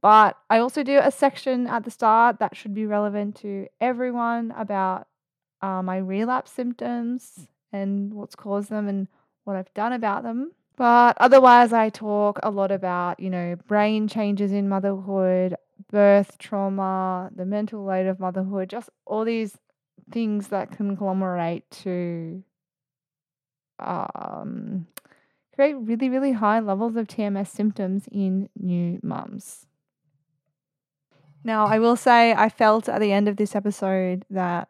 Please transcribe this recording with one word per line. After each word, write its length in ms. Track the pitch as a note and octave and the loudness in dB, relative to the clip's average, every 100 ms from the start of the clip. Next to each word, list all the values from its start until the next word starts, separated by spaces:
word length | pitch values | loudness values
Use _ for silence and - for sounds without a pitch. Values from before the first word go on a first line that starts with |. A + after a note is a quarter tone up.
but 380 | G#3 G#3+ G#3 - _ | 8 8 6 2 _
I 120 | A3+ | 0
also 220 | B3 D4+ | 2 -2
do 160 | C4+ C#4 | 2 4
a 120 | C#4 | 2
section 560 | - C#4 C#4 - B3+ A#3+ | 2 -2 0 -4 -4 -2
at 180 | A#3 | -6
the 60 | A3+ | -8
start 480 | - A3+ A3+ A#3 A3 | -2 2 4 4 2
that 180 | G3 - | -4 -6
should 160 | G#3+ | -10
be 140 | G3+ G#3+ | -6 -2
relevant 500 | G#3 G#3 G#3 G#3 G#3 | -2 -2 -4 -6 -8
to 240 | G#3 G3 G3 _ | -10 -10 -10 _
everyone 720 | A#3+ A#3+ B3+ A#3+ A#3 A#3 A3+ - | -4 -2 -4 -4 -2 -2 -6 -8
about, 520 | G#3 G3 F#3+ F#3 - _ _ _ _ _ | -6 -2 -2 -4 -10 _ _ _ _ _
uh, 220 | F#3+ F#3 | -6 -4
my 160 | F#3 F#3 | -4 -4
relapse 540 | F#3+ F#3+ A#3 B3+ - | -4 -4 -2 -4 -6
symptoms 960 | - B3 A#3+ A#3 A#3+ A#3 B3 - - D#3 _ _ | -8 -8 -6 -8 -6 -6 -8 -10 -20 -20 _ _
and 440 | G3+ G3 G3+ G3+ | -8 -4 -4 -6
what's 200 | G#3 G3+ | -10 -16
caused 360 | - G#3 G3+ G#3 | -16 -6 -6 -4
them 180 | G#3+ G3+ | -6 -4
and 200 | G3 F#3+ _ _ _ | -4 -6 _ _ _
what 120 | - F#3+ | -10 -10
I've 160 | F#3 | -8
done 220 | - A3 | -6 -4
about 300 | B3 A3 G3+ | -4 -4 -4
them. 280 | A#3 A#3 D4+ _ _ _ | -6 -8 -8 _ _ _
But 400 | A#3+ A#3+ A#3+ - | 4 8 6 6
otherwise, 540 | B3+ C4+ B3+ A#3+ A#3+ | 8 10 10 10 8
I 160 | A3+ A3 | 4 0
talk 500 | - G#3+ G#3 G#3 G#3 | -2 -4 0 0 -2
a 80 | G#3+ | -6
lot 200 | G3+ G3 | -2 -2
about, 480 | G3 F#3 F3+ F3+ - | -2 -4 -4 -4 -6
you 120 | F#3+ | -6
know, 260 | F3+ F3 F3 _ | -6 -6 -8 _
brain 400 | G#3 G#3 G#3+ G#3+ | 0 2 0 -2
changes 460 | A3 G#3 G3+ G3+ | -2 -2 -2 -2
in 160 | G3+ G3 | -2 -2
motherhood, 880 | G3 G3 G3 F#3+ G3 F#3 F#3 F#3 F3 _ _ - | -2 -2 -4 -4 -2 0 0 0 -4 _ _ -4
birth 460 | G#3 G3+ G3+ G3 - | 4 6 6 4 -8
trauma, 960 | - G3+ G3 G3 F#3+ F#3+ F#3 F#3 F#3 | -10 -6 -4 -4 -4 -4 -4 -6 -10
the 120 | - F#3 | -10 -6
mental 360 | G#3 G#3+ G#3+ | -4 -6 -8
load 240 | G3 F#3 F#3 | -4 -2 -2
of 140 | F#3 | -2
motherhood, 480 | F#3 F#3 F#3+ G3 F#3 | -4 -4 -4 -4 -6
just 220 | A3 A3+ _ - | -10 -14 _ -6
all 180 | G#3+ | -4
these 320 | A3 A3+ G#3+ - _ _ _ _ _ | -2 -2 -4 -10 _ _ _ _ _
things 360 | A#3 A3+ G#3 G3+ | -6 -4 -4 -4
that 220 | G3 - | -6 -6
conglomerate 1000 | - G3+ G3 G3 F#3+ F#3 F3+ E3+ E3+ _ | -6 -6 -4 -4 -2 -4 -2 -4 -6 _
to, 760 | - F#3+ F3+ F3 E3+ E3 F3+ - _ _ _ _ _ _ _ _ _ _ _ _ _ | -14 -8 -6 -6 -8 -10 -14 -18 _ _ _ _ _ _ _ _ _ _ _ _ _
um, 1080 | G1+ F3+ - - - - - - - F#3+ E3 - _ _ _ _ _ | -8 -8 -8 -10 -12 -12 -12 -12 -8 -10 -10 -18 _ _ _ _ _
create 220 | - C#4 C#4 | 0 0 0
really, 340 | A3 A3+ C4 | -6 -2 -2
really 220 | C4 C#4 | 0 -2
high 280 | A#3+ G#3 A3+ | 0 2 0
levels 340 | G#3+ F#3+ A#3 | 0 -2 -2
of 140 | A3+ A3 | -4 -6
T 140 | - | -6
M 160 | G#3 G3 | -4 -4
S 120 | G3 | -6
symptoms 560 | - G#3+ G3+ F#3+ F#3+ - | -2 -2 -2 -4 -4 -6
in 380 | G3+ F#3+ F#3+ G3+ | -4 -2 -2 -4
new 460 | - F#3 F3 F3 F3 | -8 -4 -2 -2 -6
mums. 640 | - - - - - - _ _ _ _ _ _ _ _ _ _ _ _ _ _ _ _ _ _ | -6 -8 -10 -16 -18 -20 _ _ _ _ _ _ _ _ _ _ _ _ _ _ _ _ _ _
Now, 220 | A3+ A3 G#3 | -4 0 2
I 100 | A3 | 4
will 180 | A#3 A#3+ | 4 4
say 380 | - A#3+ A#3 | 6 6 6
I 160 | G#3 A3 | 4 2
felt 360 | - A3 A3 A3 | 4 4 4 0
at 140 | A3 | -2
the 120 | G#3 | 2
end 160 | G3 G#3 | 2 0
of 100 | G3+ | 0
this 180 | G#3 G#3 | -2 -2
episode 720 | G3+ G3+ F#3+ F#3+ F#3 F3+ - | -4 -4 -2 -2 -2 -4 -6
that 400 | F#3+ F3+ F3 - | -4 -4 -4 -8